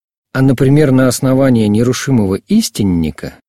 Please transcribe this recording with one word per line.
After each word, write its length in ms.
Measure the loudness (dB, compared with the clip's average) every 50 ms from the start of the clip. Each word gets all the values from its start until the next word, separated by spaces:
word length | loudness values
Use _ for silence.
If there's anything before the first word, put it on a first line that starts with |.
| _ _ _ _ _ _
А, 80 | -2 0
например, 500 | 0 2 2 2 2 2 4 4 4 4
на 160 | 2 2 2
основание 640 | 0 0 -2 -2 0 0 2 2 2 2 2 0 0
нерушимого 680 | 0 0 0 -2 -2 -4 -4 -2 0 0 0 0 -2
истинника 960 | -4 -4 -2 -2 -2 -2 -2 -4 -4 -2 -2 0 -2 -2 -4 -6 -10 -12 -14 -16 -18 _